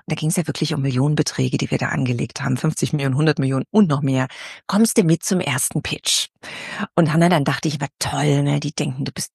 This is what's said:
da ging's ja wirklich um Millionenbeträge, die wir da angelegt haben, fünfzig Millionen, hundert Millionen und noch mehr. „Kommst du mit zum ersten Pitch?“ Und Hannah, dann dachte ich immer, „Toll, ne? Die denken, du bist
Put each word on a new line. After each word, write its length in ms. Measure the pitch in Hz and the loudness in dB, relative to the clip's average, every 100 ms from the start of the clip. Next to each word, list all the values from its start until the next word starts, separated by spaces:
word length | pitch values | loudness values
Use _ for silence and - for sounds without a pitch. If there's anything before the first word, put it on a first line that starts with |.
| - | -8
da 80 | 156 | -2
ging's 200 | 156 180 | 0 0
ja 100 | 156 | -2
wirklich 260 | - 151 | -2 -2
um 80 | 151 | 0
Millionenbeträge, 760 | 135 127 147 147 - - 127 - | 0 2 2 2 0 0 -2 0
die 140 | - | -2
wir 60 | - | -2
da 100 | 123 | -2
angelegt 520 | - 127 120 143 - | -2 -2 -2 -4 -4
haben, 140 | 131 127 | -4 0
fünfzig 360 | 160 - 143 | -2 0 -2
Millionen, 220 | 151 139 131 | 0 0 2
hundert 240 | 156 147 | 2 2
Millionen 260 | 135 135 - | 0 -2 0
und 180 | 214 180 | 4 4
noch 120 | 139 | 4
mehr. 260 | 135 131 131 - - - - | 2 0 -2 -6 -16 -16 -2
„Kommst 300 | 196 226 - | 2 4 4
du 60 | |
mit 200 | 165 165 | 4 2
zum 160 | - 185 | 2 -2
ersten 400 | - 127 - 151 | 0 -2 -2 -4
Pitch?“ 440 | - - - - - _ - - - - 202 - | -4 -6 -2 -2 -2 _ -16 -14 -10 -8 -4 0
Und 180 | 160 | 2
Hannah, 160 | 156 170 | 4 4
dann 160 | 165 139 | 4 2
dachte 220 | 131 160 | 0 -2
ich 60 | 135 | -2
immer, 100 | 143 - | -6 -6
„Toll, 440 | - 139 147 143 | -6 0 2 2
ne? 160 | 143 147 | 2 0
Die 120 | 147 | -2
denken, 320 | - 139 131 135 | -4 -6 -4 -6
du 60 | |
bist 180 | - - | -6 -12